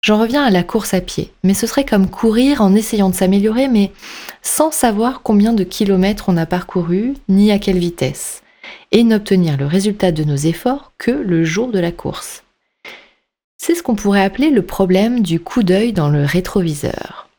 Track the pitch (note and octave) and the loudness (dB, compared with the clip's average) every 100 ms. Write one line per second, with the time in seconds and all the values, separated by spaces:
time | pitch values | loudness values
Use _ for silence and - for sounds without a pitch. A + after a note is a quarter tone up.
0 | - G#3+ A3+ C#4+ C#4 F#3 F3 A3+ - F#3 | 2 0 2 0 2 2 0 -4 -2 -4
1 | F3+ - - _ F#3 G3 A#3 - C#4 G#3 | -4 -8 -10 _ 0 0 0 -2 0 2
2 | F#3+ - A3+ A3 C4 C#4 G3+ G3+ G#3+ G#3+ | 2 0 0 2 2 4 4 4 2 0
3 | F#3+ F3+ F#3 G3 G#3 A3+ C4+ A3+ G3 - | 0 2 2 2 2 0 0 2 0 -4
4 | - - - - - - D#4 D4+ A#3+ G#3 | -20 -18 -18 -14 -8 0 0 2 0 0
5 | A#3 C4 - G#3 G#3 A#3 F3+ - G3 F#3+ | -2 -4 0 2 4 2 -2 -2 0 2
6 | F#3+ G#3 - E3+ E3 F3+ - F3+ E3+ F3+ | 2 0 0 0 0 -4 -4 -4 -2 -2
7 | A#3+ C#4 - F#3+ G#3 G3+ G3+ F#3 F3 E3+ | -2 -6 0 4 4 2 0 0 -2 -2
8 | C3 C#3+ - - _ _ - - _ G#3+ | -6 -6 -12 -14 _ _ -20 -20 _ 2
9 | A#3 G#3+ G#3 F#3+ E3+ C#3 C#3 F3+ G3+ G#3 | 4 2 2 2 2 0 0 0 0 0
10 | F#3 D#3 D3+ C#3+ D#3 E3 B3 C#4 - _ | 0 0 -2 0 -2 -2 -4 -4 -8 _
11 | - C4+ A#3 E3 D#3+ E3+ B3 G3+ E3+ E3+ | -2 -2 0 0 0 -2 -2 -2 -4 -6
12 | - - - - _ _ _ _ - - | -10 -10 -14 -18 _ _ _ _ -20 -20
13 | _ _ _ _ _ _ - E4+ - G#3+ | _ _ _ _ _ _ -4 -2 -2 -2
14 | G3+ G3+ G3 G3 D4+ B3+ F3+ - F#3+ F#3 | 2 2 2 2 2 2 0 -2 2 4
15 | A3 B3 F#3 E3 - - F#3 F#3 A#3 G3 | 2 0 0 -2 -2 -2 2 2 0 0
16 | D3 D3 C#3+ F3 F#3 G3+ E3+ D3 - - | 0 0 0 -2 -2 -2 -2 -4 -6 -6
17 | - - - | -10 -16 -20